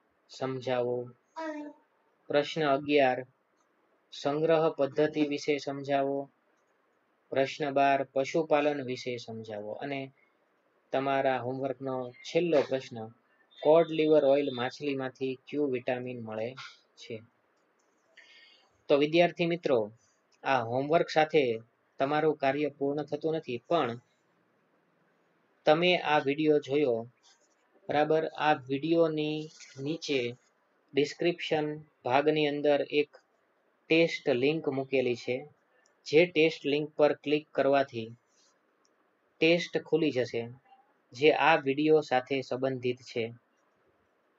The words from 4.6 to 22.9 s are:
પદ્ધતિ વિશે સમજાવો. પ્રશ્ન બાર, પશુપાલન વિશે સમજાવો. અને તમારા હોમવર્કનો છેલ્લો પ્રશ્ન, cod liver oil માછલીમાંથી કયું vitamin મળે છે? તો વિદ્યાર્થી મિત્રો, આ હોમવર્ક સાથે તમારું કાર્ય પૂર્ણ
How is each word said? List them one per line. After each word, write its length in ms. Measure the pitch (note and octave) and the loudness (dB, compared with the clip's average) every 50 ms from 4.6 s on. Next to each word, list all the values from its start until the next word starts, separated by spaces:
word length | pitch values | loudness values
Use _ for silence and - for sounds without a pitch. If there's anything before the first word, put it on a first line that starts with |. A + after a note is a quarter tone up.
| D#3+ D#3+ | 2 0
પદ્ધતિ 520 | D#3 - C#3 C3+ C3+ D3 D3+ D3+ - D#3 D3+ C#3+ | 0 0 -2 -2 2 0 0 0 2 0 -2 -2
વિશે 300 | C#3+ C#3+ - D3+ D3 C#3 | -2 -4 -2 -2 -2 -2
સમજાવો. 600 | - D3 C#3 C#3 C#3 C3+ C#3+ C#3 C#3 C#3 C#3 C#3 C#3 C#3+ _ _ _ _ _ _ _ _ _ _ _ _ _ _ _ _ _ _ _ - A#2+ | -2 -6 -8 -8 -4 -2 0 0 0 0 -2 -4 -6 -8 _ _ _ _ _ _ _ _ _ _ _ _ _ _ _ _ _ _ _ -6 -2
પ્રશ્ન 320 | C3 C3+ C3 - - D#3 C#3 | 0 0 0 -2 -6 -6 -2
બાર, 300 | C3+ C#3 C#3 C#3 C#3 C3+ C3+ | 2 2 4 4 4 2 0
પશુપાલન 760 | - - C3+ C3+ C3+ - E3+ D#3 D#3 D3+ D3 D3 D3 D3 C#3+ B2+ | -2 -2 -2 -2 0 0 -2 2 2 2 4 4 2 0 -2 -4
વિશે 340 | A#2+ B2+ B2 - B2+ B2 | -6 -8 -8 -6 -8 -8
સમજાવો. 560 | A#2 - - A2+ A2+ A2 G#2+ G#2+ G#2 G#2 G#2+ - | -8 -8 -12 -12 -12 -10 -10 -10 -10 -8 -10 -10
અને 280 | - - C#3+ C#3 C3+ C3+ C3+ _ _ _ _ _ _ _ _ _ _ _ _ _ _ _ - - | -10 -8 -8 -8 -8 -8 -12 _ _ _ _ _ _ _ _ _ _ _ _ _ _ _ -6 -4
તમારા 460 | C3+ C#3 C#3 C3+ C3+ C3+ C3+ C3 B2 | -2 -2 0 0 0 2 0 0 0
હોમવર્કનો 580 | A#2 B2 C3 C3 C3+ C3+ B2+ - C3+ C3 C3 B2+ B2+ B2 | -2 -4 -6 -4 -4 -6 -6 -6 -6 -6 -6 -6 -6 -8
છેલ્લો 500 | B2 - - - - E3 F3 E3+ D#3+ C#3 B2+ | -12 -16 -14 -2 -2 0 0 4 2 2 2
પ્રશ્ન, 360 | - C3 C3 C3 - A#2+ A2+ A2 A2+ A#2 _ _ _ _ _ _ _ _ - - | 2 -2 -6 -6 -8 -12 -12 -12 -12 -14 _ _ _ _ _ _ _ _ -2 4
cod 240 | D3 D#3 E3+ E3 D#3 | 6 6 6 6 4
liver 360 | D#3+ D#3+ D#3 D#3 D#3 D3+ C#3 | 2 0 4 6 6 6 6
oil 240 | C3+ C#3 C#3+ C#3+ C#3 B2+ | 6 4 4 2 -2 -2
માછલીમાંથી 800 | B2 A#2+ B2+ - - D3 C#3+ C#3 C3+ C3 B2+ B2+ - C3+ C3 C3 | -4 -4 -6 -6 -6 -6 -6 -4 -4 -6 -6 -6 -6 -6 -6 -6
કયું 360 | - _ - - C#3+ D3 C#3 | -8 _ -10 -4 -2 -2 -2
vitamin 480 | B2+ A#2+ A#2+ - B2+ B2 B2 B2 B2 A#2+ | -2 -4 -2 -4 -4 -4 -4 -10 -10 -10
મળે 280 | A2+ A2 A2 A2 A2 A#2+ C3+ C3+ - - - _ _ _ _ | -10 -8 -6 -6 -6 -6 -8 -10 -16 -18 -18 _ _ _ _
છે? 200 | _ - - A#2 G#2+ A2 _ _ _ _ _ _ _ _ _ _ _ _ _ _ _ _ _ _ - - - - - - - _ _ _ _ _ _ _ - | _ -14 -14 -14 -14 -14 _ _ _ _ _ _ _ _ _ _ _ _ _ _ _ _ _ _ -20 -20 -20 -20 -20 -20 -20 _ _ _ _ _ _ _ 0
તો 80 | D3+ | 2
વિદ્યાર્થી 500 | C#3 D3 D#3 D#3 E3+ F3 E3+ E3+ - F3 | 2 2 2 4 4 4 4 4 0 -2
મિત્રો, 320 | E3+ E3+ E3+ - D#3 C3+ A2+ G#2+ A2 A#2 _ _ _ _ _ _ _ _ _ - | -2 -2 -2 -2 0 0 0 0 -2 -8 _ _ _ _ _ _ _ _ _ -4
આ 180 | C#3 C3+ B2+ A2+ | 0 0 0 0
હોમવર્ક 460 | A2+ A#2+ C3 C#3 D3 D#3+ E3+ E3 - | 0 -2 -2 -2 2 2 2 2 2
સાથે 360 | - D#3+ D#3 D#3 - D#3 C3+ A#2+ A2+ A2+ A#2 _ _ _ _ _ _ - | 2 0 0 4 2 2 2 2 -2 -4 -8 _ _ _ _ _ _ -4
તમારું 360 | C#3 C#3 D3+ D3+ D#3 D#3 C#3+ | -2 0 0 0 0 0 0
કાર્ય 320 | D3+ - C3+ C3+ D3 D3+ C#3+ | 0 -2 -2 0 0 -2 -4
પૂર્ણ 340 | C#3+ - C#3+ C#3 | -4 -4 -4 -4